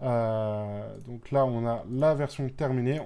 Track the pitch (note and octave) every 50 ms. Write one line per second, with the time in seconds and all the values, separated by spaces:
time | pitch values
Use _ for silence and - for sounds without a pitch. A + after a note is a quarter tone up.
0 | C3+ C3 A#2+ A#2 A2+ A2+ A2 A2 A2 G#2+ G#2 G#2 G#2 G#2 G#2 G#2 G#2+ G#2+ G#2 G2+
1 | - - A#2+ A2+ - - C#3 C#3 C3+ B2+ A#2+ A#2 A#2 A#2 A#2 A2+ - F#2 A#2+ C3
2 | D3 D#3 D#3 C#3 D3 C3+ - - C#3 B2+ C3 - D#3 C3+ C3 B2+ B2 B2+ C#3+ D#3
3 | A#2+